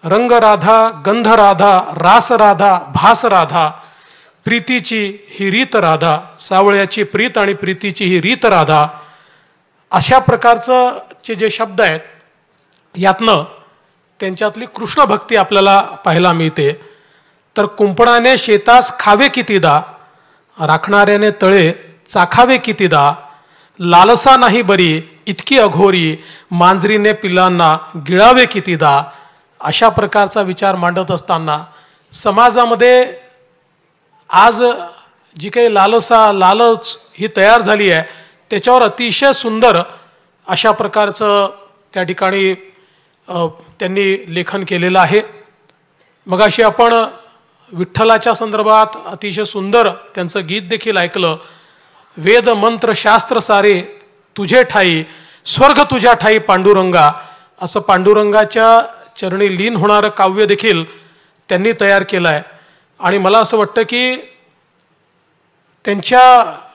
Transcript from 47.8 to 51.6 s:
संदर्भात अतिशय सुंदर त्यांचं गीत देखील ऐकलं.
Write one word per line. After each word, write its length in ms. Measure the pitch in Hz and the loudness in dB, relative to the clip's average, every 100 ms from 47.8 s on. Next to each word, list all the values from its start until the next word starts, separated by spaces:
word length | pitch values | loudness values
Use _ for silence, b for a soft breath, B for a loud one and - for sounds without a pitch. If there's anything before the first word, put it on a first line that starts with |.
| 180 - 226 226 233 | -8 -2 0 2 0
संदर्भात 520 | 214 226 208 214 214 214 214 - | -4 -4 -4 0 2 0 -4 -16
अतिशय 380 | 190 208 185 | -12 -10 -8
सुंदर 460 | 214 208 190 226 214 | -8 -8 -2 0 0
त्यांचं 580 | 175 - - 175 202 170 | -4 -16 -10 -8 -8 -8
गीत 140 | 202 | -10
देखील 360 | 180 220 220 196 | -8 -8 -4 -4
ऐकलं. 400 | 175 196 170 156 b b | -4 -4 -4 -6 b b